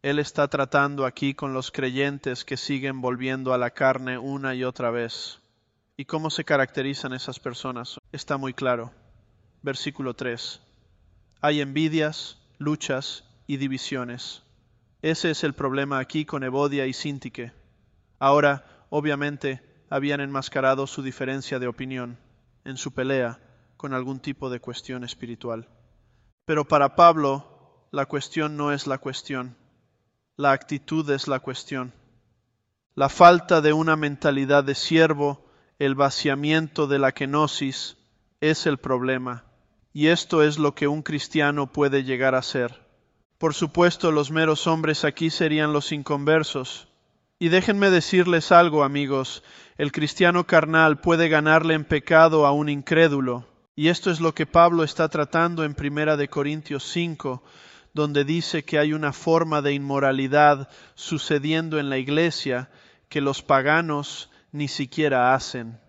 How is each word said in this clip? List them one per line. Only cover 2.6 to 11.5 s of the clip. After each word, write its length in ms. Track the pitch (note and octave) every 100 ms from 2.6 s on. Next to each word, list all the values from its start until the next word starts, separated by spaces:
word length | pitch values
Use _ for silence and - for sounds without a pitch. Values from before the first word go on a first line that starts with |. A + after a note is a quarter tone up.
| - C#3 C3+ C3+
volviendo 520 | B2 B2 C3 C3 C3
a 40 | B2+
la 140 | A#2+
carne 460 | - C3+ C3 B2+ B2+
una 380 | C3 C#3 C3+ B2+
y 80 |
otra 260 | B2+ B2+ B2
vez. 520 | A#2+ A#2 - - - _ _ _ _ _ -
¿Y 80 | C#3
cómo 240 | D#3+ D#3
se 160 | - D#3
caracterizan 680 | D3 C3 - C3+ C#3 C3+
esas 260 | B2+ - B2+
personas? 640 | C3 A#2 C3 B2 B2 - _
Está 240 | D3 - C#3
muy 160 | C3+
claro. 400 | B2+ C3 B2 A#2 _ _ _ _ _ _ _
Versículo 520 | C#3 C3 - C#3+ C3
tres. 480 | A#2 C3 A#2 - - _ _ _ _ _ _ _ _
Hay 180 | D3+